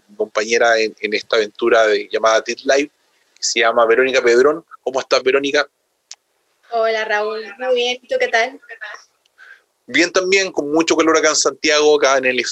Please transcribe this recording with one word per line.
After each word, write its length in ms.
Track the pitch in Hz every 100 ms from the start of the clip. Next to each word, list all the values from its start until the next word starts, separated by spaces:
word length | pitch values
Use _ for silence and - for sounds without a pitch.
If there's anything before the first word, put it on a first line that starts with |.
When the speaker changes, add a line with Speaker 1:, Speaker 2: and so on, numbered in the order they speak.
| _ 104
Speaker 1:
compañera 640 | 107 110 110 117 120 113
en, 160 | 110 -
en 120 | 107
esta 220 | 104 -
aventura 540 | 117 101 - 117 117 107
de, 200 | 104 104
llamada 320 | 107 110 110
tit 200 | 113 117
Live, 280 | 135 139 147 _ _ _ _
que 80 | _
se 160 | - 117
llama 240 | 113 120
Verónica 380 | 113 117 131 127
Pedrón. 420 | 120 120 139 165 - -
¿Cómo 200 | - 131
estás, 200 | - 135
Verónica? 440 | 131 139 139 143 139 _ _ _ - - _ _ _ _ _
Speaker 2:
Hola, 340 | 233 226 220
Raúl. 380 | 220 208 214 220 214 202
Muy 160 | 254
bien. 240 | 247 240 247
¿Y 60 | -
tú 80 | 254
qué 80 | 247
tal? 320 | 233 247 277 - 226 - - _ _ _ _ - - _ _ -
Speaker 1:
Bien 260 | 127 170
también, 400 | 190 185 196 190
con 180 | 165 143
mucho 260 | 160 165 165
calor 200 | 160 160
acá 140 | 156
en 60 | 151
Santiago, 600 | 151 - 156 147 151 147
acá 220 | 143 135
en 80 | 131
el 140 | 127 117